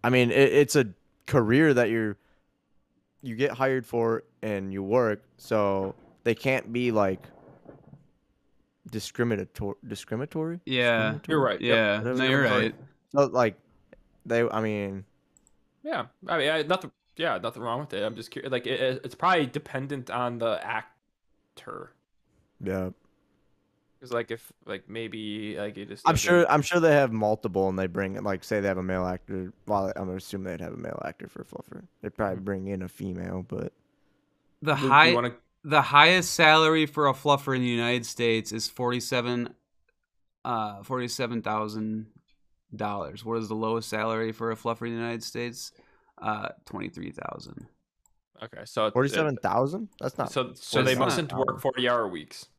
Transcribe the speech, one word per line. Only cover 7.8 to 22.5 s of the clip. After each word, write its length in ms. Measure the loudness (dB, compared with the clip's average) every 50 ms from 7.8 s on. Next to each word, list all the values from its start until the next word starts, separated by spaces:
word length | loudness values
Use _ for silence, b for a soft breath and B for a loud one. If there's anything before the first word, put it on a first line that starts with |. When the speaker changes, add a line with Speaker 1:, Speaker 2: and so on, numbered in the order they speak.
| _ -20 -20 -20 _ _ _ _ _ _ _ _ _ _ _ _ _ _ _ _ _ -10
Speaker 1:
discriminator-, 840 | -8 -8 -8 -8 -2 -2 0 0 0 -2 -4 -8 _ -8 -6 -6 -8 _ -12
discriminatory? 720 | -14 -12 -14 -8 -8 -6 -6 -6 -6 -6 -6 -6 -6 -8 -10 _
Speaker 2:
Yeah. 480 | -2 0 2 4 4 4 4 2 0 -2
Speaker 1:
Discriminatory? 80 | -4 -4
Speaker 3:
You're 160 | 0 2 2 2
right. 180 | 2 0 0
Yep. 140 | 2 2 4
Speaker 2:
Yeah, 220 | 4 4 4 2 0
Speaker 1:
Whatever 180 | 0 -2 0
Speaker 2:
no, 60 | 0 2
Speaker 1:
the 60 | 2
Speaker 2:
you're 140 | 4 4 4
Speaker 1:
fuck. 100 | 4 4
Speaker 2:
right. 180 | 2 2 0 -4 -8 -18 -20 _ _ _ _ 2
Speaker 1:
So, 100 | 2 2
like, 280 | 4 4 2 2 2 0 _ _ _ _ _ _ _ -20 _ _ _ _ _ _
they, 220 | 0 2 2 2
I 140 | 2 0 -2
mean 440 | -2 -2 -2 -4 -4 -6 -8 -10 -12 _ _ _ _ _ _ _ _ _ _ _ _ _ _ _ -10
Speaker 3:
Yeah, 220 | -6 -6 -6 -6 -8 _ _ -6
I 100 | -2 0
mean, 120 | 0 2 2
I, 120 | 2 0 0
nothing. 280 | 0 -2 -2 -2 -12 _ _ _ _ _
Yeah, 220 | -4 -2 -2 -2
nothing 240 | -2 -4 -6 -8 -6 -6
wrong 180 | -4 -4 -6
with 120 | -6 -6 -6
it. 100 | -4 -4
I'm 120 | -4 -6
just 160 | -8 -14 -12
curious. 200 | -12 -12 -6 -4
Like, 140 | -4 -4 -2
it, 140 | -2 -2 0
it, 220 | 0 0 -2 -4 -8
it's 120 | -12 -8
probably 300 | _ 0 2 2 2 0
dependent 640 | -2 -4 -8 -10 -8 -8 -8 -8 -6 -8 -10 -8 -6
on 280 | -4 -4 -2 -4 -4
the 220 | -2 -2 -2 -2 -2 -4
actor. 1300 | -6 -6 -6 -8 -10 _ _ _ _ _ _ _ _ _ _ _ _ _ -20 -18 -16 -14 -14 -16 -18 _ _ _ _ _ _ _ _ _ _ _ _